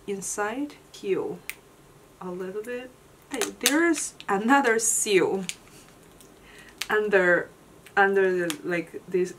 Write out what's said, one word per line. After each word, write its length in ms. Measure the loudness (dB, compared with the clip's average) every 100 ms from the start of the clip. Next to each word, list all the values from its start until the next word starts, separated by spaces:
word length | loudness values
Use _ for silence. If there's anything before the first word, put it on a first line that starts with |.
| -10
inside. 680 | -8 -8 -4 -4 -4 -8 -10 -20
Peel 440 | -12 -4 -2 -2 -8 -12 -18 -18 -20 -20 -20 -20 -14
a 100 | -10
little 320 | -8 -8 -8
bit. 280 | -10 -10 -12 -20 -20 -20 -12
Hey, 100 | -6 -6 0
there's 540 | 2 4 2 0 -4 -10 -4
another 500 | -2 4 4 4 2
seal 640 | 0 -2 2 4 4 0 -6 -12 -18 -20 -20 -20 -20 -20 -20 -20 -20 -20 -20 -14 -2
under, 640 | -2 2 4 4 2 0 -14 -20 -20 -4 2
under 500 | 4 4 2 2 -2
the, 100 | -4
like, 380 | -4 -4 -4 -14 -4
this 280 | -2 -2